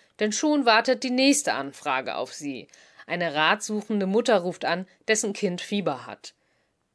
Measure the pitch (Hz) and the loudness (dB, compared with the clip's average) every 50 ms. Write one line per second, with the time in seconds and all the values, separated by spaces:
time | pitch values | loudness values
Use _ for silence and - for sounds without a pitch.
0 | _ _ _ - 214 214 208 - - 311 302 294 277 233 220 220 226 262 262 254 | _ _ _ -4 -2 -2 -2 0 2 2 2 4 4 6 6 6 4 4 0 0
1 | 254 262 247 254 262 277 285 277 - - 104 127 139 139 139 - - 151 135 131 | 0 -2 0 4 4 6 4 4 2 0 -2 -2 -4 -8 -10 -8 -4 -2 -2 -2
2 | 127 - - 76 120 131 - - 156 143 135 120 - - _ - - _ _ - | -2 -4 -6 -6 -6 -8 -10 -10 -10 -8 -8 -10 -12 -16 _ -20 -20 _ _ -20
3 | - - 135 175 175 170 139 147 156 160 196 214 - - 214 214 208 - 220 208 | -10 -8 -6 -4 -4 -2 0 2 2 4 2 2 0 -4 -6 -6 -4 -4 -2 -2
4 | 196 185 190 220 240 - 226 196 175 185 170 - - 131 165 175 185 - _ _ | 0 2 0 2 4 4 4 2 2 0 -4 -4 -2 -2 -2 -2 -4 -10 _ _
5 | _ - 220 208 - 208 202 - - 190 180 180 - - 208 202 185 165 143 123 | _ 0 0 0 0 -2 -4 -4 -4 -4 -4 -4 -6 -4 -4 -2 -2 -2 -4 -4
6 | - - 104 - - - - _ _ _ _ _ _ _ _ _ _ _ _ | -8 -14 -16 -16 -18 -20 -20 _ _ _ _ _ _ _ _ _ _ _ _